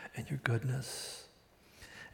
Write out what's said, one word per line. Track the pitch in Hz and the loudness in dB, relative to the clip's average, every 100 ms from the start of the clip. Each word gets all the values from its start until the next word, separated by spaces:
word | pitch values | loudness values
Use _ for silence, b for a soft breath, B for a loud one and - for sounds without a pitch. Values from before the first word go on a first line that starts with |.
| B - | B -4
and | 117 | 0
your | 139 | 2
goodness. | - 113 131 131 - - - - - - - - B B B B B | 6 4 4 2 0 -4 -4 -6 -12 -20 -20 -20 B B B B B